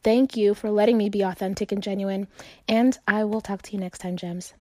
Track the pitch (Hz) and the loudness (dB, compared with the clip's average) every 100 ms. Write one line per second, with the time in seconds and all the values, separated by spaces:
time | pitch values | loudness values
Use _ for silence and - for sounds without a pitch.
0 | 220 233 269 226 202 208 214 208 214 233 | 4 4 4 2 2 2 0 2 4 4
1 | 208 202 190 180 190 196 202 202 202 196 | 2 0 -2 -2 -6 -4 -4 -4 -4 -4
2 | 196 196 202 - - - - 226 254 254 | -4 -4 -8 -14 -20 -12 -2 2 2 0
3 | - 214 214 220 - 196 - 202 185 - | -2 -2 0 -4 -6 -8 -6 -8 -8 -8
4 | 180 180 175 175 - _ | -8 -6 -6 -10 -12 _